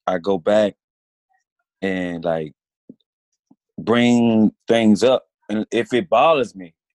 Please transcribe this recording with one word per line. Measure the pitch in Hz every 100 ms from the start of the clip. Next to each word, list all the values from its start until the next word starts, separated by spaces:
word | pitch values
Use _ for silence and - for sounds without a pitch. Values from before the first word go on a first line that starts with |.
| -
I | 92
go | 85 95
back | 92 104 104 - _ _ _ _ _ _ _ _ _ _
and, | 98 92 90 85
like, | 85 82 78 - _ _ - - _ _ _ _ _ _ _ -
bring | 82 120 120 120 117 113 104 - -
things | 117 110 101
up. | 120 127 - _ -
And | 107 -
if | 113 113
it | 123 98
bothers | 113 156 151 110
me, | 95 87 _ _